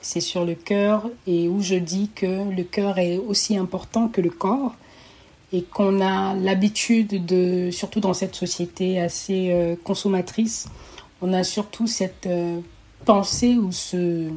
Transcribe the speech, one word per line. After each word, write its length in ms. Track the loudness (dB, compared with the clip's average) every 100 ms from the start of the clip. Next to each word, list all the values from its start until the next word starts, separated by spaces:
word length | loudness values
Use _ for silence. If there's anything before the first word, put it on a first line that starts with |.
C'est 200 | -4 -4
sur 240 | -2 -2 -2
le 100 | -4
cœur 540 | -2 2 4 2 0 -8 -2
et 220 | 2 2
où 120 | 2
je 140 | 2 0
dis 340 | 0 -2 -2 -2
que 340 | -2 -2 -2
le 140 | -4
cœur 340 | -2 -2 0 2
est 200 | 0 0
aussi 400 | -2 -2 0 0
important 500 | 0 -6 -4 0 0
que 140 | 2
le 80 | 0
corps 440 | 0 0 0 -2 -6 -20 -20 -20 -20 -20 -20 -6
et 120 | -6
qu'on 360 | -4 0 2 4
a 360 | 2 2 0 0
l'habitude 880 | 0 4 2 0 2 2 2 0 0
de, 440 | 2 2 2 0
surtout 280 | -4 -4 0
dans 140 | 0
cette 220 | 0 -4 -4
société 640 | -6 -4 -6 -2 0 0
assez, 500 | 0 -4 -2 0 2
euh, 260 | 2 2 -2
consommatrice, 840 | -4 -2 0 0 -2 -2 -2 -2 -10 -14 -20 -20 -20 _
on 100 | -2
a 100 | 0
surtout 440 | 0 -2 -6 -2 -2
cette, 400 | 0 -4 -4 -4
euh, 320 | -2 -2 -4 -8 -18 -20 -6
pensée 520 | 4 4 4 2 4 4
ou 160 | 2
ce 580 | -2 -4 0 0 0 -4